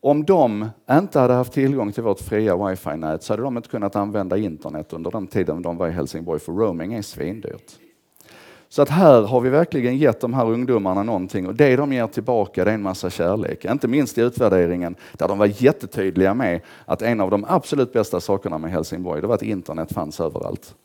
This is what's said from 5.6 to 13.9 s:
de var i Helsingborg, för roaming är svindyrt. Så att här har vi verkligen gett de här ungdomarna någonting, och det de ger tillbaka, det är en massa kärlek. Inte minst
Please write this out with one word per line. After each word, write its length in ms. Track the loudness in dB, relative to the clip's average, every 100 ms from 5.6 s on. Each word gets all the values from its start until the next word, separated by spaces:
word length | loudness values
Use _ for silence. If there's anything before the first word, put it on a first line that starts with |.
de 160 | -4 -4
var 100 | -4
i 40 |
Helsingborg, 480 | -2 -6 -6 -6 -6
för 120 | -4
roaming 420 | -2 -2 -2 -6
är 80 | -8
svindyrt. 720 | -10 -8 -8 -8 -12 -14 _ -20 _ _ _ _ -20 -20 -20 -20 _
Så 120 | 2
att 80 | 4
här 320 | 6 10 8
har 200 | 8 2
vi 80 | 2
verkligen 480 | 2 2 0 0 4
gett 220 | 2 2
de 140 | -2
här 160 | 0 0
ungdomarna 540 | 0 2 0 2 -2
någonting, 440 | -2 -4 -4 -6 -6
och 80 | 2
det 200 | 4 4
de 180 | 2
ger 140 | 0 -2
tillbaka, 580 | -4 -2 0 0 0 0
det 60 |
är 40 | 0
en 60 |
massa 280 | -2 -4 -6
kärlek. 560 | -2 0 0 -4 -6 -4
Inte 220 | -2
minst 300 | 0